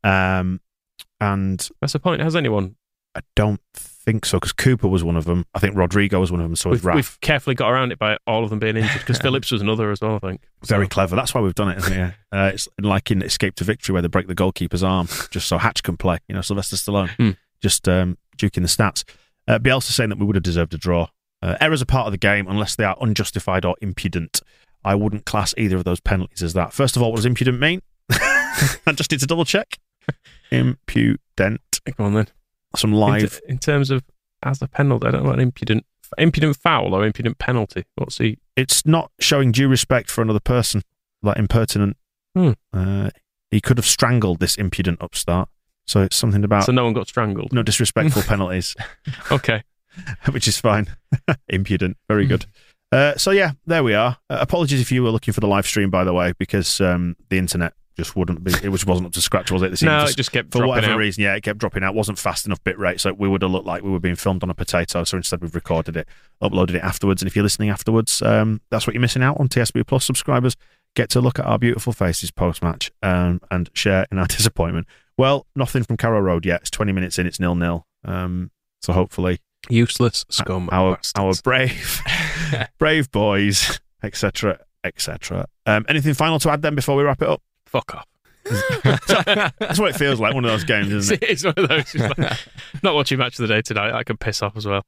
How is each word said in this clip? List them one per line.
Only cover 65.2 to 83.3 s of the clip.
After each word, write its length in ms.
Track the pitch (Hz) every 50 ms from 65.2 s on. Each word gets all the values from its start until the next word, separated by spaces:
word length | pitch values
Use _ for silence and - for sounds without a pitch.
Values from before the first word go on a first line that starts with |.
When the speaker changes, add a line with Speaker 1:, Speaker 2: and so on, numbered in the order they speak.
| 85 - - 85
Speaker 1:
we've 120 | 87 82 78
recorded 420 | 85 - - 85 80 80 - 80
it, 100 | 82 78 - - - _ _ _ _
uploaded 280 | - 101 101 92 92 90 90
it 80 | 87 82
afterwards. 360 | 92 - - - 98 95 92
And 40 | 98 101
if 60 | -
you're 60 | 107
listening 260 | 104 101 - - 107 104
afterwards, 520 | 98 - - - 113 113 110 - - -
um, 380 | 110 110 110 110 107 110 110 107 _ _
that's 160 | - 110 -
what 80 | - -
you're 60 | 120
missing 200 | 123 117 - 131
out 160 | 127 135 151 -
on. 80 | 139 127
T 120 | - 127
S 100 | 120 -
B 120 | - 117
Plus 220 | 117 - - 131 -
subscribers 500 | - 135 - - - 135 123 123 127 - - _ _ _ _ _ _ _
get 140 | - 123 -
to 100 | - 127
look 180 | 123 123 - -
at 60 | -
our 120 | - 110 110
beautiful 340 | 117 117 - 110 - 123 113
faces 360 | - 98 87 82 - - 82
post-match, 600 | - - 90 90 82 - - 85 80 - - - _ _
um, 380 | - 98 90 90 90 90 87 87 - -
and 180 | 98 90 87 - _
share 320 | - - 104 95 92 95 -
in 80 | 101 95
our 80 | 90
<laughs> 120 | 87 - -
disappointment. 480 | 104 113 - - 87 85 87 85 82 _ _ _ _ _ _ -
Well, 280 | 131 135 139 139 - _ _
nothing 260 | 135 131 123 - 135
from 140 | 117 - 117 -
Carrow 220 | - 117 113 107
Road 240 | 98 92 87 85 80
yet. 160 | 92 85 87
It's 80 | _ -
twenty 220 | - - 107 101
minutes 260 | 95 95 92 87 - -
in, 80 | 90
it's 140 | 90 - -
nil-nil. 460 | 92 87 87 87 87 87 85 82 - _ _ _ -
Um, 460 | - 90 90 90 90 90 90 90 - _ _ _ _ _ _
so 100 | - - 87
hopefully 460 | 92 92 - - - 90 90 90 - _ _ _ _ - -
Speaker 2:
Useless 560 | 123 113 120 113 - - 123 117 - - - _
scum 380 | - - - - 92 92 90 85
Speaker 1:
our, 240 | 90 92 95 95 92
Speaker 2:
bastards. 240 | - - - - 101
Speaker 1:
our 140 | 98 95 92 90 -
brave, 560 | 131 127 131 131 127 - - - - - - - - - - 160 151 - 156
<laughs> 400 | 165 156 143 117 135 - _ _
brave 320 | 160 156 156 160 139 -
boys, 680 | - 104 104 107